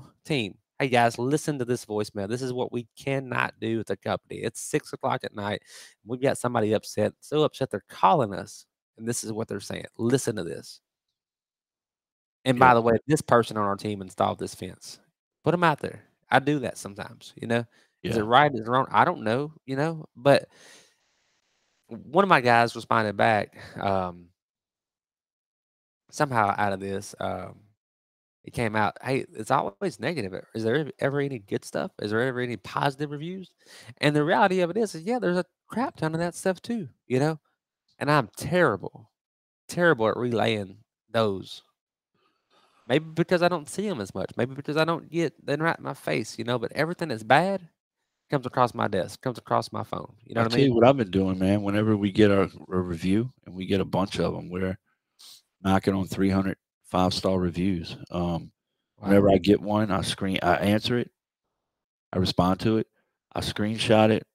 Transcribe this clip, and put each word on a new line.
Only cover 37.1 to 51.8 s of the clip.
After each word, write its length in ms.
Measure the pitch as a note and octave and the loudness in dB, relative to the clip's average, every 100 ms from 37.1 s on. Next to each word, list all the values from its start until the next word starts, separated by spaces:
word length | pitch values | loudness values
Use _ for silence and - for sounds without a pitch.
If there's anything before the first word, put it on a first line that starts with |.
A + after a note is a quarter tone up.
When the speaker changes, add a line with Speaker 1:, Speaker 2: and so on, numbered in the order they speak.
| B2+ | 0
Speaker 1:
know? 200 | D3+ D#3+ _ _ _ _ _ _ | 0 -2 _ _ _ _ _ _
And 120 | C#3+ | 2
I'm 180 | D3 G#2+ - | 2 2 -8
terrible, 760 | - F3+ D3+ F#2+ F2+ - A2+ _ _ _ _ _ - | -2 2 2 0 -6 -14 -20 _ _ _ _ _ -10
terrible 400 | F3 F3 B2+ A2 | 0 2 4 2
at 80 | - | 0
relaying 600 | A#2+ A2 A2+ G#2+ F#2+ G#2 _ _ _ | -2 0 0 -2 -6 -14 _ _ _
those. 520 | A#2 G#2+ F#2+ G2+ - _ _ _ _ _ _ _ _ _ _ _ _ - | 0 0 -2 -10 -18 _ _ _ _ _ _ _ _ _ _ _ _ -2
Maybe 180 | B2+ D#3+ | 0 0
because 320 | D#3+ E3+ F3+ | -4 0 2
I 60 | F3 | 2
don't 200 | F3 D3+ | 0 -6
see 180 | - G#3 | -8 -6
'em 120 | C#3+ | -6
as 140 | G2 | -6
much. 160 | G2 - - | -6 -6 -4
Maybe 180 | B2 | -4
because 220 | C3+ D3 D3 | -4 -4 0
I 80 | |
don't 260 | D#3+ E3+ - | 0 -2 -4
get, 340 | E3+ D#3 - | -4 -4 -4
they're 120 | - D3 | -6 -2
not 220 | E3 - | -2 -2
in 60 | |
my 100 | C3+ | -8
face, 440 | C#3 - D3 A2 - | -8 -4 -4 -4 -8
you 60 | |
know? 140 | A2+ B2 | -4 -4
But 140 | - | -4
everything 360 | - D#3+ F3 E3 | -4 -4 -4 -6
that's 140 | A2 | -6
bad 460 | A2 C#3 F#3 G3 E3+ _ _ _ _ _ _ | 4 4 4 -4 -8 _ _ _ _ _ _
comes 160 | C#3+ A#2+ | -4 -2
across 280 | C3+ B2 | 2 2
my 140 | A#2 G#2+ | 2 -2
desk, 340 | G2 F#2+ - | -2 -2 -6
comes 160 | C3 A2+ | -8 -8
across 340 | - A#2+ - | -2 -2 -2
my 120 | G#2+ | -8
phone. 320 | G#2+ - - _ | -8 -10 -12 _
You 100 | - A2+ | -6 0
know 40 | |
Speaker 2:
I'll 40 | |
Speaker 1:
what 80 | A2+ | 2
I 20 | |
Speaker 2:
tell 100 | A#2 | 4
you 80 | C#3 | 4
Speaker 1:
mean? 20 | |
Speaker 2:
what 120 | A#2 A#2+ | 6 6
I've 100 | C#3 | 6
been 140 | G2 | 0
doing, 280 | F#2+ F#2+ F#2 | 0 0 2
man. 240 | F#2+ G2+ | 2 2
Whenever 340 | G2+ G2+ | 0 0